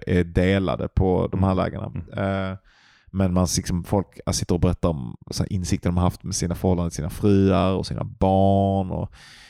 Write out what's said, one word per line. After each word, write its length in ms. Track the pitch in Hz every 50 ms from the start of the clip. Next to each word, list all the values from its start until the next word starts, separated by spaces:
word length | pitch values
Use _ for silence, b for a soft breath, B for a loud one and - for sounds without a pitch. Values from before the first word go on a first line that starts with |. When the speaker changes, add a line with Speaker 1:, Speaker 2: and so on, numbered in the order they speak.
| - -
Speaker 1:
är 160 | 90 90 87
delade 640 | 87 85 90 90 92 98 98 95 82 60 58 - -
på 400 | - - 95 92 90 90 85 -
de 120 | - 92 95
här 100 | 95 95
Speaker 2:
Mm. 120 | 92 90
Speaker 1:
lägena. 220 | 87 - - -
Speaker 2:
Mm. 680 | - - - 85 - - 101 98 98 98 98 95 95 95
Speaker 1:
Eh, 60 | - b b b b b b b b b b
men 220 | - 95 98 90 90
man 140 | 90 90 85 -
liksom, 280 | - - - 92 85 85
folk 220 | - 107 98 87 - - - - - 82
sitter 220 | - - - 92
och 60 | 85
berättar 280 | 90 90 85 - - 87
om 280 | 80 69 62 57 - - - -
så 120 | - - -
här 100 | - 101
insikter 360 | 92 87 78 101 - - -
de 80 | 87
har 80 | 87 90
haft 180 | 90 - - -
med 120 | - -
sina 200 | - 92 87 85
förhållanden, 360 | - - 95 90 87 87 85
sina 200 | - - 76 -
fruar 600 | - - - 104 98 98 98 95 95 92 92 92 95
och 140 | 87 -
sina 180 | - - - -
barn. 840 | 101 - - 98 95 95 95 95 98 98 98 98 98 98 98 95 87
Och 200 | 82 82 85 - B B B B B B B